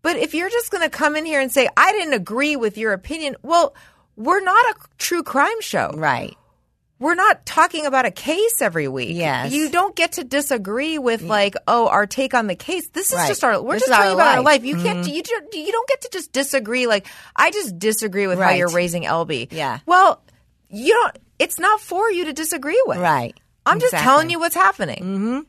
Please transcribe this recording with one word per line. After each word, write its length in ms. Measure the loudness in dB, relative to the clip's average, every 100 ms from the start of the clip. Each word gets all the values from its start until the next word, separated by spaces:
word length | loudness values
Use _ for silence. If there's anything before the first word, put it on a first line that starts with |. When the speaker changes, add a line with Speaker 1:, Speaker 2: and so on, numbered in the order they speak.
Speaker 1:
But 140 | 0 -2
if 180 | -2
you're 160 | -2 -2
just 200 | -2 -2
gonna 200 | -2 -4
come 260 | 0 0 0
in 80 |
here 160 | -2 -2
and 100 | 0
say, 180 | 2 2 4
"I 160 | 2
didn't 220 | 2 -2
agree 420 | -4 -4 -2 -2 0
with 200 | -4 -2
your 160 | -4
opinion," 440 | -4 -6 -8 -8 -10
well, 320 | 0 2 2 -2 -20 _ _ -8
we're 240 | 0 0
not 200 | 4 4 4
a 80 | -2 -14 _
true 240 | -4 -4
crime 380 | -2 0 0 0
show. 300 | -4 -2 -2
Speaker 2:
Right. 420 | -2 -2 -2 -6 -16 _ _ _ _ _ _
Speaker 1:
We're 160 | -2
not 320 | 2 2 2 -4
talking 400 | 0 2 0 0
about 180 | 0
a 60 | 0
case 500 | -4 -4 0 0 0
every 260 | -2 -2 -4
week. 260 | -4 -6 -4
Speaker 2:
Yes. 360 | -2 -2 -2
Speaker 1:
You 180 | -2 0
don't 260 | 0 -2 -2
get 160 | -4
to 120 | -4
disagree 720 | -4 -4 -2 -4 -4 -4 -4 -2
with, 240 | -2 -2
Speaker 2:
Yeah. 60 | 0
Speaker 1:
like, 260 | 0 0 0 0
"Oh, 220 | 2 4
our 180 | 2 2
take 280 | -2 0
on 120 | 0 0
the 80 |
case." 340 | -6 -6 -6 -6
This 180 | -4 -2
is 60 | 0
Speaker 2:
Right. 120 | 0
Speaker 1:
just 140 | 0
our, 180 | 0 0
we're 120 | 0
Speaker 2:
This 80 | 0 4
Speaker 1:
just 40 |
Speaker 2:
is 40 | 4
our 60 |
Speaker 1:
talking 100 | 4 6
about 120 | 6 6
our 60 |
Speaker 2:
life. 180 | 4 4
Speaker 1:
life. 40 |
You 120 | 2 -2
can't, 220 | -2 -2
Speaker 2:
Mm-hmm. 140 | -4
Speaker 1:
you 80 | -6
don't, 320 | -6 -8 -8
you 180 | -8 -4
don't 160 | -4 -2
get 140 | -4
to 60 | -4
just 200 | -10 -6
disagree. 540 | -4 -2 -2 -2 -2 2
Like, 200 | 0 -2 -20 -8 2
"I 140 | 2
just 280 | 2 -6 -2
disagree 480 | -2 -2 -4 -2 0
with 120 | 2
how 60 | 2
Speaker 2:
Right. 120 | 2
Speaker 1:
you're 100 | 2
raising 340 | 0 0 -4
Elby." 440 | -2 -2 -2 -6 -6
Speaker 2:
Yeah. 280 | -6 -6 -6 2
Speaker 1:
Well, 360 | 6 6 2 _ _ _ _ _
you 240 | -4 2
don't, 260 | 2 2 -4 _ _
it's 200 | -4 0
not 220 | 0 0
for 300 | -2 -2 0
you 160 | -2 -4
to 60 |
disagree 460 | -6 -6 -6 -2 0 0
with. 120 | 0
Speaker 2:
Right. 360 | 2 0 -2 -12 _ _
Speaker 1:
I'm 160 | 0 2
just 120 | 2
Speaker 2:
Exactly. 100 | 2 4
Speaker 1:
telling 200 | 4 2
you 80 | -2
what's 160 | -2
happening. 440 | 2 0 0 -6 -6
Speaker 2:
Mm-hmm. 380 | -6 -4 -4 -4